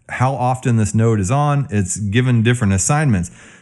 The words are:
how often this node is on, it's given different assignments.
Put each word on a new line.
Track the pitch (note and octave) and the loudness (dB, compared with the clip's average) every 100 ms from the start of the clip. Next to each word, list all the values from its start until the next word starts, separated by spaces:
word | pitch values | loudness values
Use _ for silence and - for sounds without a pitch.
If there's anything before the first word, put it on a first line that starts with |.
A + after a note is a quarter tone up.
| - | -14
how | - C3 C3 | -4 -2 0
often | B2 B2+ C3 A2+ | -2 -2 0 0
this | G#2+ | 2
node | A2+ A2+ A2 | 2 2 2
is | F#2 | 0
on, | C#3 D3 C#3+ C3+ | 0 0 -2 -2
it's | G#2 F#2 - | -2 -2 -4
given | G#2 A2 B2+ A#2+ | -2 0 2 2
different | A2 B2 G2+ | 2 2 0
assignments. | F#2+ - D3 D3+ G2 F2 - - - | 0 0 0 2 0 -2 -12 -20 -20